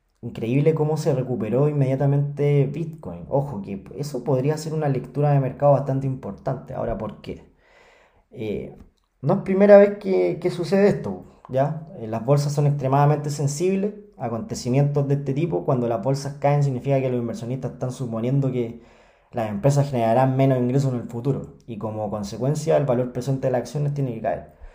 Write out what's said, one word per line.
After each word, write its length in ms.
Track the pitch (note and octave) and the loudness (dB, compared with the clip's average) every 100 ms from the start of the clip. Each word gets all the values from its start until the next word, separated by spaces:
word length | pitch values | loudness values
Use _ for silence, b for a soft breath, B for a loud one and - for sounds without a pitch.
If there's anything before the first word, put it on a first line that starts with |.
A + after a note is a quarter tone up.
| _ _ | _ _
increíble 540 | A#2+ - A2+ C3 D3+ | -14 -8 -2 2 2
cómo 220 | D3+ D3+ D#3 | 2 0 0
se 180 | E3+ | 0
recuperó 540 | C3 B2+ A#2+ A2 A#2+ D3 | 0 -2 -4 0 2 2
inmediatamente 1000 | D3 C3 C3+ C#3+ C#3+ C#3+ C#3+ C#3+ C#3+ C3 | 2 0 2 2 2 0 0 2 4 2
Bitcoin. 580 | - E3+ - - E2+ - | -2 -8 -10 -12 -14 -4
Ojo, 340 | C#3 C#3+ G2+ | -2 -2 -6
que 200 | F#2+ G2 - - | -10 -10 -10 -10
eso 280 | C#3+ B2 | -8 -6
podría 320 | C3 C3 C3+ D3+ | -2 0 0 -2
ser 160 | D#3 | -4
una 140 | D#3 D3+ | -2 -2
lectura 420 | B2+ - - D3 | -2 -4 -2 2
de 100 | C#3+ | 2
mercado 320 | C3 - C#3+ | 0 2 4
bastante 340 | C#3+ C#3+ C3+ C3+ | 4 2 -2 -2
importante. 680 | B2+ - - - - - | -4 -8 -10 -6 -6 -8
Ahora, 240 | - A2+ G#2 | -6 -6 -4
¿por 220 | A2 - | -8 -10
qué? 320 | - - - _ b b b b b b b | -14 -14 -16 _ b b b b b b b
Eh, 460 | - A2 G2+ - - - _ _ _ | -10 -6 -6 -8 -14 -20 _ _ _
no 120 | C3 | -2
es 60 | G3 | 0
primera 380 | F#3 F#3+ G3+ G3+ | 0 4 10 10
vez 200 | G3+ - | 10 4
que, 400 | F#3+ F#3 F3+ D#3 | 0 2 2 0
que 120 | F3+ | -4
sucede 380 | - E3 G3 G3+ | -4 0 4 4
esto, 360 | - G#2+ F#2 - B - | 2 -4 -10 -14 B -4
¿ya? 400 | B2 D3 D#3+ - - | 0 0 -2 -12 -12
Eh, 100 | A2+ | -8
las 180 | A2+ | -4
bolsas 280 | A2+ C#3+ - | 2 2 2
son 140 | - D3 | 2 2
extremadamente 640 | C#3+ C3 C3+ D3 D3+ D3 | 2 2 4 4 4 0
sensibles 640 | C#3+ C#3 - F#3 G3 G3+ - - - | -2 -2 0 0 0 -2 -6 -16 -10
a 80 | B2 | -6
acontecimientos 840 | A2+ G#2+ A#2+ B2 C3 C#3+ C#3+ C3+ | -6 -6 -6 -2 2 2 2 0
de 60 | |
este 180 | C#3+ - | 0 -2
tipo. 300 | C#3 E3+ E3+ | -2 -2 -2
Cuando 240 | - B2+ A#2 | 0 0 0
las 140 | A2+ | -2
bolsas 320 | B2 C#3 C#3 | -2 -2 -4
caen 280 | - C#3+ C#3+ | -2 2 2
significa 380 | C#3+ B2 C#3 C3+ | 2 0 0 0
que 100 | C3 | 2
los 100 | B2 | -2
inversionistas 520 | A#2 G2+ A#2 B2+ B2+ | -2 -6 -6 -6 -6
están 180 | - B2+ | -6 -6
suponiendo 600 | B2+ B2+ A2+ A#2+ C#3 C3+ | -6 -6 -4 0 2 2
que 300 | A#2+ A#2 A#2 B B B B B | 0 -4 -6 B B B B B
las 160 | A#2 A2 | -6 -4
empresas 400 | G2+ C#3 C#3+ C#3 | 0 2 2 2
generarán 460 | B2 A2+ A#2 C3+ C3 | 2 4 4 4 4
menos 220 | C3+ C3 | 4 4
ingresos 360 | B2 C3+ C#3 | 2 2 0
en 60 | B2 | -2
el 80 | A2 | -6
futuro 480 | A#2+ B2+ - - - - | -6 -2 -4 -6 -16 -14
y 100 | A2 | -10
como 340 | A2 G#2+ G#2 | -8 -6 -6
consecuencia 680 | G#2 G2+ A2 B2+ D3+ D#3+ D3+ | -6 -8 -4 -2 -2 2 2
el 100 | C3+ | 2
valor 260 | A#2+ B2 | 0 -2
presente 360 | C3+ B2+ C3+ C3 | -4 -4 -2 -2
de 40 | |
las 80 | B2 | -2
acciones 320 | A#2+ D3 D3 | -4 -4 -4
tiene 220 | C#3+ C3+ | -2 -4
que 60 | A2+ | -4
caer. 320 | G#2 E2+ - - b | -4 -6 -8 -20 b